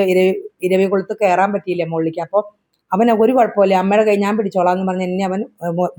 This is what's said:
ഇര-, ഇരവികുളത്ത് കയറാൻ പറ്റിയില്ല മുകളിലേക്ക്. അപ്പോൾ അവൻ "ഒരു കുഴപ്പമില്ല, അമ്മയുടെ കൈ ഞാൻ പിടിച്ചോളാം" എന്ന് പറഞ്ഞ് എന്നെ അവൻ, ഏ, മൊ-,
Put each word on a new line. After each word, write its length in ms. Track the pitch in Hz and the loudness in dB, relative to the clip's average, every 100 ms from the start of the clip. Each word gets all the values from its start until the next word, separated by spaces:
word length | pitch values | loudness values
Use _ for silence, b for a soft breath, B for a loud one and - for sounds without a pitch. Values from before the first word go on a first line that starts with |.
ഇര-, 340 | 190 185 185 185 - _ | 2 2 2 0 -6 _
ഇരവികുളത്ത് 520 | 180 190 190 196 - | -2 0 0 0 -4
കയറാൻ 340 | 208 202 175 196 | -2 0 2 0
പറ്റിയില്ല 340 | 202 180 175 | -2 -4 -4
മുകളിലേക്ക്. 360 | 165 165 160 165 | -4 -4 -4 -4
അപ്പോൾ 220 | 165 202 208 - _ _ _ | -4 -4 -4 -8 _ _ _
അവൻ 140 | 190 233 | 0 2
"ഒരു 200 | 214 226 | 2 2
കുഴപ്പമില്ല, 420 | 262 214 208 190 | 2 2 2 2
അമ്മയുടെ 300 | 190 196 208 | 2 2 2
കൈ 120 | 214 202 | 2 2
ഞാൻ 180 | 202 220 | 0 -2
പിടിച്ചോളാം" 380 | 196 190 175 | -2 0 0
എന്ന് 120 | 185 190 | 0 -2
പറഞ്ഞ് 200 | 185 185 | -4 -4
എന്നെ 180 | 185 | -4
അവൻ, 160 | 190 190 - _ | -4 -4 -8 _
ഏ, 120 | 175 | -6
മൊ-, 220 | 170 175 | -2 -4